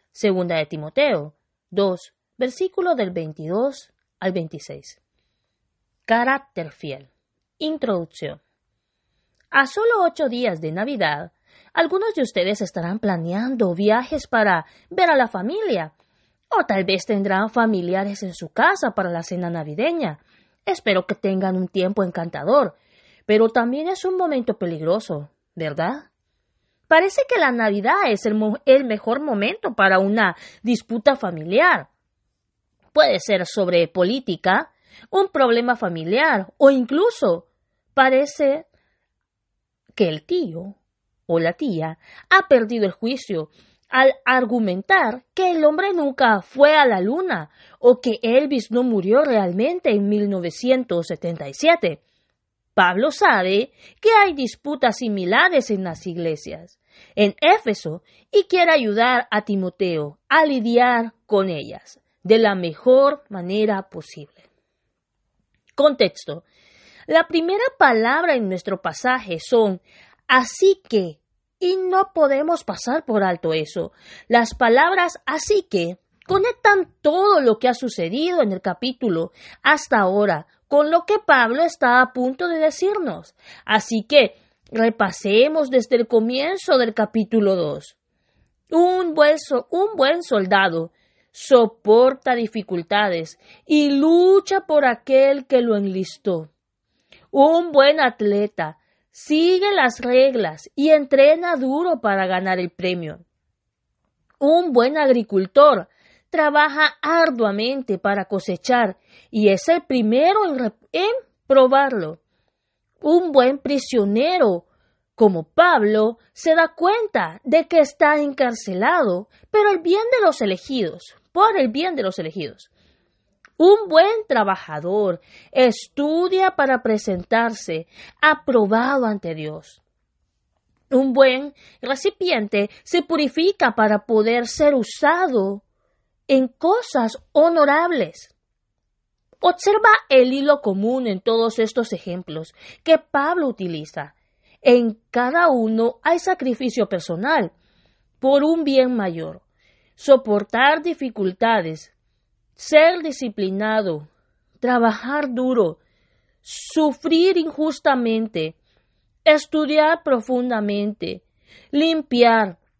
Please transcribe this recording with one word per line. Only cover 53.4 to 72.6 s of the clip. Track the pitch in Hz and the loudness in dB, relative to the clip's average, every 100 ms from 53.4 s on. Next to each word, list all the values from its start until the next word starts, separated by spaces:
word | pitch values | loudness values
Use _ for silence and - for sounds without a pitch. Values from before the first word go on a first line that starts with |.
| 185 202 262 _ - _ | 0 -2 -4 _ -20 _
que | 427 440 | 2 4
hay | 403 | 2
disputas | 285 247 - 285 285 247 214 | 0 -6 -8 -10 -2 -2 -2
similares | 233 202 180 233 370 311 233 | -6 -4 0 2 2 0 -2
en | 196 | -4
las | 185 156 185 | -8 -10 -12
iglesias | 170 165 151 - 151 175 _ _ _ _ | -8 -6 -8 -12 -16 -18 _ _ _ _
en | - 202 - | -2 0 2
Éfeso | 302 427 233 202 160 165 _ _ _ | 2 2 0 -6 -8 -14 _ _ _
y | 403 | 0
quiere | 370 359 339 | 2 2 2
ayudar | 311 220 208 240 247 - | 2 0 0 0 0 -2
a | 214 | -4
Timoteo | 208 196 185 - 185 160 147 - - | -4 -4 -4 -4 -4 -4 -8 -10 0
a | 302 302 | 2 2
lidiar | 262 226 233 247 233 226 - - | 0 0 2 2 0 -4 -10 -2
con | 202 190 | -2 0
ellas | 156 - - - _ _ _ | -6 -10 -16 -20 _ _ _
de | 180 226 | 2 4
la | 214 190 | 4 0
mejor | 170 156 254 262 277 294 - | -6 -2 4 4 4 0 -8
manera | 196 175 208 214 196 - | -12 -6 -2 -2 -2 -8
posible. | 170 - 160 143 _ _ _ _ _ _ _ _ _ _ _ _ _ _ - | -16 -18 -20 -20 _ _ _ _ _ _ _ _ _ _ _ _ _ _ 2
Contexto. | 294 269 196 - - 156 - _ _ _ _ - - | 2 4 -2 -2 -14 -14 -16 _ _ _ _ -16 0
La | 320 330 | 0 2
primera | 330 339 403 523 - | -2 -2 -2 -2 2
palabra | 285 226 233 294 339 262 | 2 2 0 0 0 -2
en | 196 | -2
nuestro | 180 - 190 | -6 -8 -8
pasaje | 170 151 254 247 202 165 | -8 -6 -4 -4 -6 -12
son | - 233 214 180 _ _ _ _ - | -2 0 0 -2 _ _ _ _ 0
"así | 254 240 - 381 381 - | 2 2 0 2 2 -2
que", | 214 175 151 _ _ _ - | -4 -4 -10 _ _ _ -6
y | 359 381 | -2 -2
no | 370 381 381 | 0 0 0
podemos | 330 285 269 311 339 | 2 2 2 -2 -4